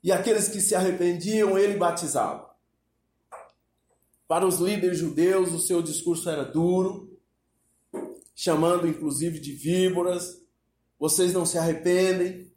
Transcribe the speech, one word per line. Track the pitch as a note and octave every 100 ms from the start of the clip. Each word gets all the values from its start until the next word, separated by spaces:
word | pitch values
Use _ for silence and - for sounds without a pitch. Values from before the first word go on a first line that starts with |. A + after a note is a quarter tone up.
e | F3
aqueles | F#3 A#3 G#3+ -
que | G3+
se | -
arrependiam, | F#3 F#3+ E3+ F3 E3+ F3+ A3 G3+ F#3+
ele | G3+ F3
batizava. | F3 E3 D#3+ - D3 - - _ _ _ _ _ _ _ _ - - _ _ _ _ _ _ _ -
Para | E3 F#3
os | D#3+
líderes | F#3 G#3 F3+ E3
judeus, | D#3+ C#3+ F3+ F#3+ F3+
o | E3
seu | - E3+
discurso | E3 D3 F3 E3 F3
era | D3+
duro, | B2+ D#3 F3 F3+ F#3+ F#3 - - _ _ _ _ _ _ _ - - - - -
chamando | F3+ D#3 E3+ F3 E3+
inclusive | D3+ D#3 C3+ E3+ D#3+
de | C#3
víboras. | C#3 D3 F#3 F#3 F3+ F3+ F3+ - - _ _ _ _ _ -
"Vocês | D3+ F#3+ F3+
não | F#3 E3
se | F3
arrependem, | E3 D#3 F3+ F3+ F#3 F#3 F3+ F#3 -